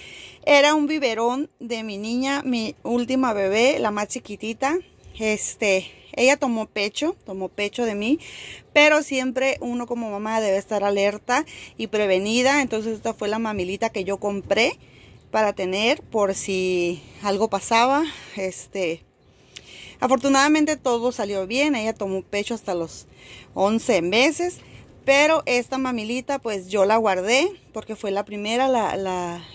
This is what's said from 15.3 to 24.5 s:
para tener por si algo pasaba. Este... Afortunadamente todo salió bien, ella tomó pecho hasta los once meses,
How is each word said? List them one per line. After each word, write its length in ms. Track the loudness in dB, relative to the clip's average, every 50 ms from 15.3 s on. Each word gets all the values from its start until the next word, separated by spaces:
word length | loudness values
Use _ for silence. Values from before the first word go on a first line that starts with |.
para 220 | 0 0 0 0
tener 500 | 0 -2 -4 -2 0 2 2 2 2 0
por 320 | -2 -4 0 0 0 0 0
si 680 | -2 -4 -4 -2 -2 0 0 0 0 0 -2 -2 -6 -10 -18 -16 -6
algo 280 | -2 -2 0 0 0 0
pasaba. 540 | 0 -4 0 0 2 4 4 4 4 2 0 -2 -6 -12 -18 -14 -8
Este... 680 | -6 -6 -6 -6 -10 -14 -10 -6 -4 -4 -4 -4 -6 -10 _ _ _ _ _ _ _ _ _ -20 -20 -20 -20 -20 -20 -20 -20 -6 -4
Afortunadamente 760 | 2 2 2 2 4 4 4 4 6 6 4 4 4 0 0
todo 360 | -2 0 0 0 0 0 -2
salió 340 | -2 -2 -4 -4 -2 -4 -4
bien, 280 | -2 0 0 2 2 0
ella 180 | 0 -2 -4
tomó 300 | -4 -4 -4 -4 -4 -4
pecho 320 | -6 -4 -4 -4 -2 -4 -6
hasta 200 | -6 -4 -4 -4
los 320 | -4 -4 -6 -10 -16 -20 -20 -20 -20 -20 -20 -20 -20 -20 -12
once 480 | -2 0 2 2 2 0 2 2 2 2
meses, 580 | 2 2 2 4 4 2 2 0 -4 -4